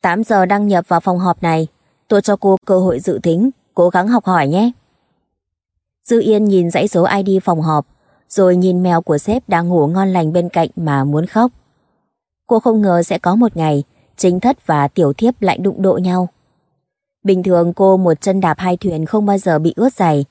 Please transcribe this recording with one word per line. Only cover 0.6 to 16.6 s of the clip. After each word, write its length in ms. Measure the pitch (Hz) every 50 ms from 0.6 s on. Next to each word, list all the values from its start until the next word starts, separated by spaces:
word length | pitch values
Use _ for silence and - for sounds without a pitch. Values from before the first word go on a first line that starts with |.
| 208
nhập 180 | 208 202 175 180 -
vào 120 | 180 170
phòng 180 | - 190 180 180
họp 240 | 185 185 170 - -
này, 240 | 170 160 160 160 156 _ _ _ _ _ _ _ _
tôi 140 | 220 202 202
cho 140 | - 202
cô 200 | 190 - 196 190 185 _
cơ 140 | - 196 185
hội 220 | 185 185 165 127
dự 180 | 175 - 165 104
thính, 320 | - 175 165 170 220 269 262 _ _ _ _
cố 140 | - 175 180
gắng 200 | - 180 180 214
học 160 | 240 233 -
hỏi 240 | 190 185 170 147 139
nhé." 220 | 151 185 220 240 247 _ _ _ _ _ _ _ _ _ _ _ _ _ _ _ _ _ _ _ _ _ _ _ _ _ _
Dư 140 | - 240 226
Yên 240 | 208 - 214 208 214
nhìn 260 | 208 196 190 175 170
dãy 180 | 165 - - 208
số 160 | - 175 170
I 180 | - - 202 196
D 180 | 196 190 190 -
phòng 180 | - 175 160 156
họp, 240 | 160 156 147 147 _ _ _ _ _ _ _ _ _
rồi 280 | - - 190 180 180
nhìn 260 | 180 180 185 180 180 185
mèo 200 | 185 175 165 175
của 160 | - 160 147
sếp 300 | - - 214 254 - -
đang 200 | 196 170 170 175
ngủ 180 | 180 170 147
ngon 220 | 147 170 190 196 196
lành 240 | 185 180 165 156 160
bên 160 | 175 175 175
cạnh 200 | - 175 165 - -
mà 280 | - 165 151 143 139 135
muốn 220 | 143 147 151 165
khóc. 240 | - - 220 233 247 _ _ _ _ _ _ _ _ _ _ _ _ _ _ _ _ _ _ _
Cô 140 | _ 240 220
không 200 | - 247 226 220
ngờ 220 | 208 196 175 170 170
sẽ 160 | - 196 -
có 160 | - 175 180
một 220 | 226 240 220 -
ngày, 280 | 170 160 156 151 143 143 _ _ _ _ _ _
chính 240 | - - 185 180 180
thất 260 | - 247 269 _ _
và 220 | - 160 147 143 143
tiểu 240 | _ - 170 139 143
thiếp 300 | - 220 233 247 _ 214
lại 160 | 185 - -
đụng 240 | 185 196 - - 190
độ 160 | 190 - -
nhau. 300 | 185 185 180 180 180 175 _ _ _ _ _ _